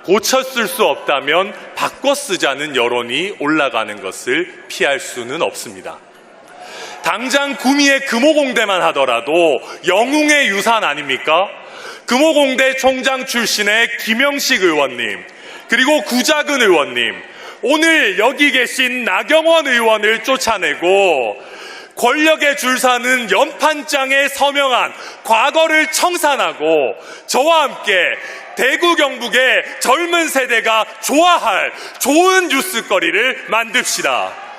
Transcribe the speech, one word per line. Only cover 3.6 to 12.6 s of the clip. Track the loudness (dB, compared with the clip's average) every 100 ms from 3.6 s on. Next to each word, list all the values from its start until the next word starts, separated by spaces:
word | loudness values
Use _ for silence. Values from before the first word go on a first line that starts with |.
| 0 0 -4 -8
것을 | -10 -8 -4 -2 -4 -10 -16
피할 | -2 0 0
수는 | -4 -10 -8 -4
없습니다. | -4 -4 -14 -14 -14 -16 -20 -20 -20 -20 -20 -20 -18 -16 -16 -8
당장 | -4 -4 0 0 0 -2
구미의 | 0 2 4 2
금호공대만 | 0 2 4 4 2 0 0 2
하더라도 | 2 2 0 0 0 2 2 0 -4 -8 -2
영웅의 | 0 2 2 2 2 2
유산 | 0 0 0
아닙니까? | 0 -4 -4 -4 2 2 0 -6 -18 -18 -18 -16 -2
금호공대 | 2 4 4 2 2